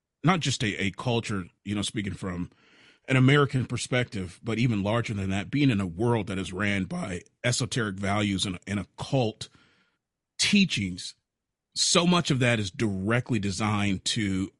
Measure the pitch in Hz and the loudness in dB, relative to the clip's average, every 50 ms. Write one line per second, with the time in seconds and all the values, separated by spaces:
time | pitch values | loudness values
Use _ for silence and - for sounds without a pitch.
0 | _ _ _ _ - 151 190 175 135 139 127 - - 107 90 73 95 98 90 - | _ _ _ _ 2 2 2 2 0 -2 -2 -2 -2 -2 -2 -2 -2 -4 -4 -4
1 | - 127 120 117 - - 110 98 87 85 - _ _ 98 104 104 95 - - 110 | -2 -2 0 0 -2 -2 -6 -6 -6 -10 -14 _ _ -6 -4 -4 -4 -4 -4 -4
2 | 101 101 92 - - 95 87 87 90 - - _ _ _ _ _ - - _ _ | -6 -6 -6 -6 -8 -8 -6 -6 -8 -8 -10 _ _ _ _ _ -20 -20 _ _
3 | _ - 135 131 131 131 139 147 143 131 - 131 113 - 127 113 - - - 123 | _ 0 2 4 6 6 6 6 4 4 2 -2 -2 -2 -4 -6 -4 -2 -2 -2
4 | 123 - - 101 92 85 - - - 113 110 110 123 127 113 101 95 101 110 120 | -2 -2 -4 -6 -8 -8 -10 -10 -6 -4 0 2 2 2 2 0 0 0 0 0
5 | 113 - 113 101 95 95 95 101 98 - - 139 147 135 120 101 101 90 82 85 | 0 -2 -4 -4 -2 -2 -2 -4 -4 -2 0 2 2 4 4 2 0 -2 -2 -2
6 | 113 120 120 113 98 82 98 95 92 - 95 90 104 101 101 98 92 90 175 175 | 0 2 2 2 0 -2 -4 -6 -6 -6 -4 -2 0 0 0 0 -2 -2 -4 -6
7 | 175 - 87 87 - _ _ _ - 123 120 - 127 - - 127 113 104 98 98 | -6 -6 -6 -8 -10 _ _ _ -2 -2 0 0 -2 -2 -2 -2 -2 -2 -4 -4
8 | 101 95 101 104 104 101 98 95 - 98 90 - - - 98 104 92 - _ - | -2 0 0 2 2 2 0 0 -2 -4 -4 -8 -8 -6 -6 -6 -6 -8 _ -12
9 | - - - 135 123 110 110 - - - _ _ _ _ _ _ _ _ _ _ | -6 0 2 2 2 2 -2 -6 -12 -16 _ _ _ _ _ _ _ _ _ _
10 | _ _ _ _ _ _ _ - - - - 202 196 165 - - 101 92 90 92 | _ _ _ _ _ _ _ -2 2 4 4 4 4 4 2 -2 -4 -4 -6 -8
11 | - - - _ _ _ _ _ _ _ _ _ _ _ _ - - - - 185 | -12 -14 -16 _ _ _ _ _ _ _ _ _ _ _ _ -2 0 4 4 4
12 | 175 175 175 175 - - 151 123 127 120 120 110 107 95 - - 120 107 98 95 | 6 6 4 4 4 2 2 2 2 2 2 2 0 -4 -4 -2 -2 -2 0 -2
13 | 95 104 113 123 123 - 131 110 95 101 95 92 110 104 107 101 104 101 98 92 | 0 0 0 0 0 0 -2 -2 0 -2 -2 -2 -2 0 0 0 0 0 0 -2
14 | - - - 120 107 98 95 95 95 - - _ | -2 -2 -2 0 0 0 0 -2 -2 -4 -6 _